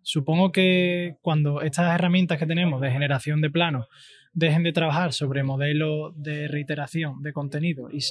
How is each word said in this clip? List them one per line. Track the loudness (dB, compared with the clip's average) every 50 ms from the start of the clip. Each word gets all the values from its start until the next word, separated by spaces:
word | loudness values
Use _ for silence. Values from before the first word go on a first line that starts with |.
Supongo | _ -4 -2 -2 0 2 2 4 2 2
que | 4 2 4 4 4 4 2 2 0 -2 -4 -6 -8 -6
cuando | _ 0 0 2 2 2 0 -2
estas | -2 -2 0 2 2 2 2
herramientas | 2 2 4 4 4 4 2 0 -2
que | 0
tenemos | -2 0 0 0 0 0 0
de | 0 0
generación | 0 0 0 0 0 -2 0 0 0 0
de | 0 2
planos | 2 2 2 2 0 -2 -4 -8 -14 -20 -20 -20 -20 -20 _ _
dejen | _ 0 2 4 4 4
de | 2 2
trabajar | 2 2 2 2 2 2 0 0
sobre | -2 -2 -2 -2 0 0
modelos | 0 0 0 0 0 0 2 0 0 0 -2 -4 -4 -8 -10
de | -10 -8 -8 -6 -6 -6 -4
reiteración | -4 -6 -4 -4 -4 -6 -6 -4 -4 -4 -4 -4 -6 -8
de | -10 -8
contenido | -6 -6 -6 -4 -4 -2 -2 -2 -2 -4 -8 -10
y, | -8 -6 -6 -6